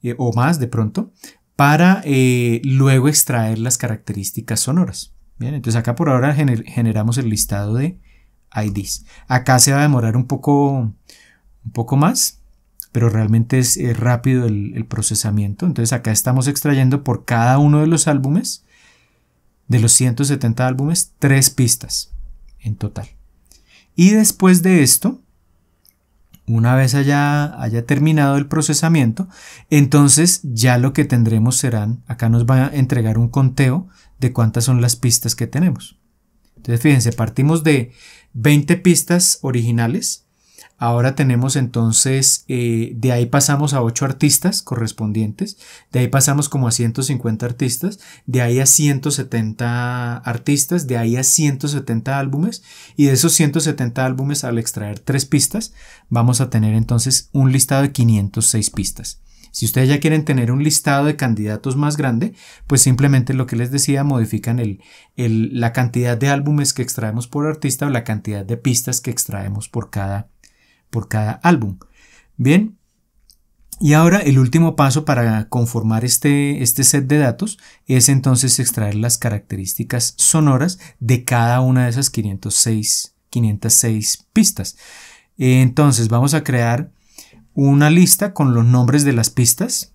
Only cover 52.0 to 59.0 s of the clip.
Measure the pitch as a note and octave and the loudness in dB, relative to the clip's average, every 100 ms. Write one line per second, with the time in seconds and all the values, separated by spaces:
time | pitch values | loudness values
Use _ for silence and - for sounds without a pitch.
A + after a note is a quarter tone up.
52 | A2 C#3 C3+ C#3+ F#3+ - _ - - - | -2 -4 -4 -4 -4 -6 _ -20 -18 0
53 | C#3+ C3 E3 - D3+ D#3 D#3 C#3+ B2 A#2+ | 2 4 2 2 2 2 -2 -2 -4 -2
54 | C3 B2+ C#3 C#3+ B2+ A#2 A2+ - G#2 G#2 | -4 -2 -4 -4 -4 -4 -4 -8 -8 -10
55 | - C#3 C3+ - - G#3 A3 - - - | -4 -2 0 0 0 -4 -8 -14 -20 -20
56 | _ A#2+ A#2+ B2 B2+ A2+ G#2+ A2 A2+ A#2+ | _ 0 2 2 0 0 2 0 0 0
57 | B2+ - - C#3+ C3 C3 - C#3 C#3 C#3 | 0 -4 -2 0 2 2 2 0 0 2
58 | A#2 G#2+ G2 A2+ G#2+ A2 G#2 - F#2 - | 2 2 0 -2 -2 -2 -4 -6 -8 -8